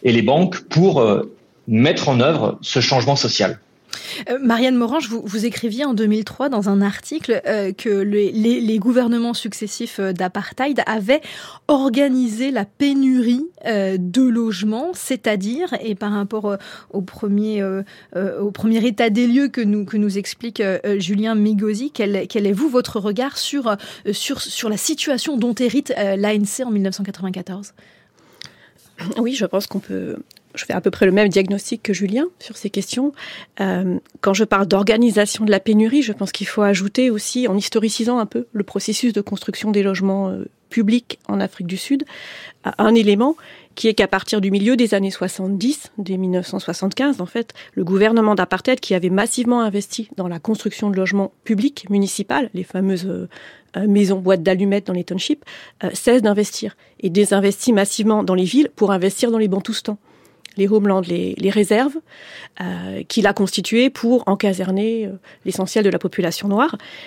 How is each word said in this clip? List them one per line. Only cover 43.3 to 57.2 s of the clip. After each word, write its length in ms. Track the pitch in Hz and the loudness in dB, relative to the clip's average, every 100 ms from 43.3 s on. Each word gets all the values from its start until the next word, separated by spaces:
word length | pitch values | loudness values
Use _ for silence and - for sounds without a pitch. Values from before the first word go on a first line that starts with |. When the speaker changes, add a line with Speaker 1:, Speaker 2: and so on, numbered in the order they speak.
| 320 - - - - | 0 -6 -20 -20 -2
Speaker 3:
qui 100 | 226 | 0
est 80 | |
qu'à 140 | 214 196 | 2 2
partir 320 | 190 - 214 | 0 0 0
du 100 | 196 | 2
milieu 260 | 196 202 254 | 2 4 4
des 180 | 233 | 4
années 180 | 208 196 | 2 0
soixante-dix, 800 | 190 190 - 190 196 226 302 - - | -2 -6 -4 -4 -2 -2 -2 -6 -10
dès 180 | 185 185 | -6 -2
mille 140 | 190 | 0
neuf 160 | 180 175 | 0 -2
cent 120 | 196 | -6
soixante-quinze, 640 | - 170 190 - 269 277 | -6 -4 -4 0 0 0
en 60 | 180 | -4
fait, 260 | 233 233 - - | -6 -6 -10 -10
le 100 | - | -6
gouvernement 500 | 175 190 214 226 214 | 0 4 4 4 4
d'apartheid 460 | 208 180 185 - 254 | 2 2 -2 0 -2
qui 140 | - | 0
avait 160 | 190 175 | 0 2
massivement 500 | 190 220 - 240 240 | 2 0 0 0 0
investi 480 | 220 202 202 - 220 - | 0 -2 -6 -8 -10 -8
dans 100 | 180 | -8
la 120 | 170 | -6
construction 520 | - 214 214 - 208 | -4 -4 -4 -4 -2
de 60 | 190 | 0
logements 360 | 190 202 196 - | 0 0 -2 -4
publics 420 | - 214 262 - - | -2 0 0 -2 -2
municipaux, 580 | 202 196 - 202 269 240 | 0 2 -2 -2 -2 -2
les 100 | 180 | -6
fameuses, 420 | 180 185 190 185 185 | -6 -2 0 0 -4
euh, 220 | 180 180 - - - _ - | -8 -10 -14 -20 -20 _ -2
euh, 100 | 208 | 2
maisons 320 | 202 196 196 | 4 4 2
boîtes 240 | 185 190 | 2 2
d'allumettes 460 | 165 185 196 202 196 | 2 2 2 0 -2
dans 40 | |
les 120 | 180 | -4
townships, 400 | 175 180 - 302 - - - - | -4 -6 -4 -4 -6 -20 -20 -8
euh, 60 | 185 | -8
cesse 300 | - - 247 | -2 2 4
d'investir 540 | 214 202 208 - 214 - _ _ | 4 2 0 -4 -10 -12 _ _
et 100 | 190 | 0
désinvestit 640 | 170 | 2